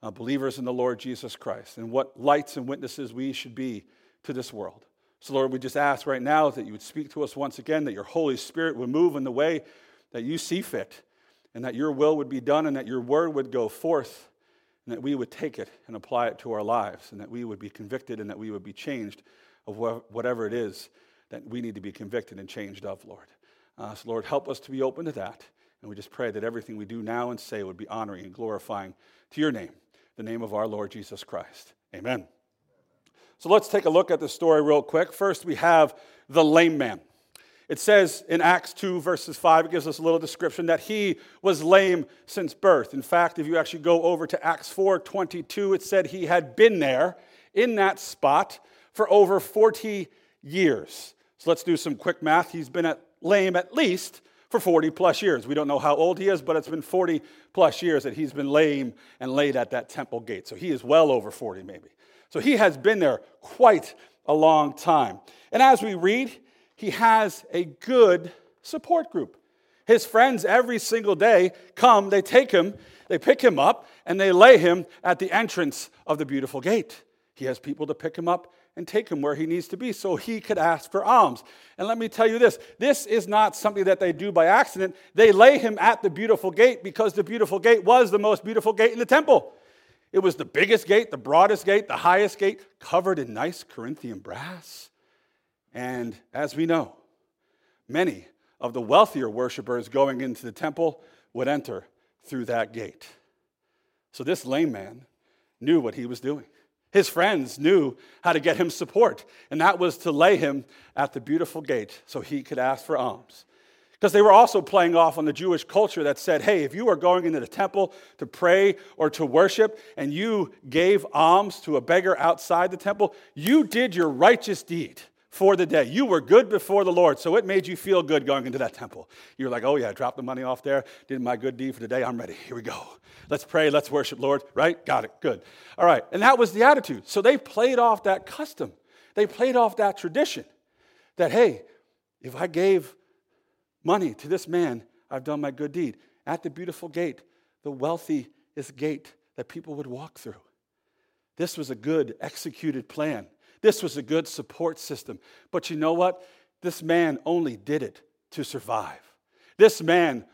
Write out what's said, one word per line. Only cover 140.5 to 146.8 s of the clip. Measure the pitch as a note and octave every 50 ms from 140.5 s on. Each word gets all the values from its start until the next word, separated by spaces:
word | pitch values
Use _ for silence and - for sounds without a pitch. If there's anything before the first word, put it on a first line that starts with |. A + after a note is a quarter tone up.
| _ _ _ _ _ _ _ _ _ _ _ _ _
that, | - F3 C#3+
"Hey, | C#3+ A3+ A#3+ F#3+ A#2+ - - _ _ _ _ _ _ _ _ _ _ _
if | - B2+ B2
I | C3+ F3
gave | F3+ D#3 E3+ F#3 G3 F#3+ F3 C#3 - - _ _ _ _ _ _ _ _ _ _ _ _ _ _ _ _ _
money | - D#3+ F#3+ G#3 F#3 C#3 G#2+
to | - - D3
this | F#3 F3+ -
man, | E3 E3+ F3 E3+ C#3+ A#2+ A2+ - _ _ _ _ -
I've | C#3 C3 C3
done | D3+ D3 D3
my | D3 C#3+
good | C3 C3 D3 C#3+
deed." | C#3 F3+ E3 B2 - _ _ _ _ _ _
At | C#3 E3 E3+ -
the | E3
Beautiful | C3+ E3 F3+ F3 D#3 -